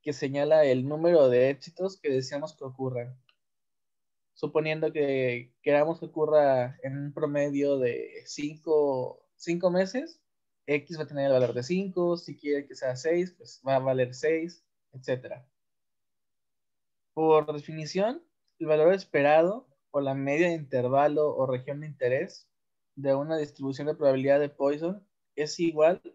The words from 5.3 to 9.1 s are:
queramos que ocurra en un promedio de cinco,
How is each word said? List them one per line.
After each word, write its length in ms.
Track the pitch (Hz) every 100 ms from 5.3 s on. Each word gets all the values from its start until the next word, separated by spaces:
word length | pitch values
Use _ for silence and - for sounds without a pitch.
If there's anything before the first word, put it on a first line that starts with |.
| 120 127 _
queramos 380 | 147 143 151 165
que 80 | 160
ocurra 680 | 160 151 151 143 131 123 143
en 160 | 135 139
un 160 | 143
promedio 640 | 147 151 143 143 143 143 139
de 460 | 123 - - - -
cinco, 1000 | - 147 156 165 151 143 131 127